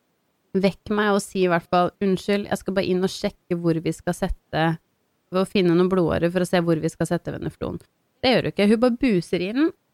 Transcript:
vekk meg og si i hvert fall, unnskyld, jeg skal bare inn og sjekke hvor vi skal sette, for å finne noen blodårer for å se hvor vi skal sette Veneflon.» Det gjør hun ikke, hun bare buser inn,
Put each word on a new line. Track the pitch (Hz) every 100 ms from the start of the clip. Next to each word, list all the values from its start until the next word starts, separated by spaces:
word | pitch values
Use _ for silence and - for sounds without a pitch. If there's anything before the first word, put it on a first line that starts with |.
| _ _ _ _ _
vekk | 190 190 - -
meg | 208 208
og | 196
si | - 190
i | 180
hvert | 170 -
fall, | 180 180 -
unnskyld, | 202 185 - 202 202
jeg | 190
skal | -
bare | 190 -
inn | 180 185
og |
sjekke | - 202 - - 175
hvor | 170 160
vi | 165
skal | 165 - 175
sette, | 190 - _ 151 160 160 _ _ _ _ -
for | 185
å | 190
finne | 208 180
noen | 170 180
blodårer | 190 160 160 170
for | 180
å | 180
se | 180 170
hvor | 160
vi | 160
skal | - 160
sette | 170 - 165
Veneflon.» | - - - - _ _ _ _
Det | 254
gjør | 214 -
hun |
ikke, | - 202
hun | 220
bare | 247 233
buser | 262 185 - 175
inn, | 180 247 320 - _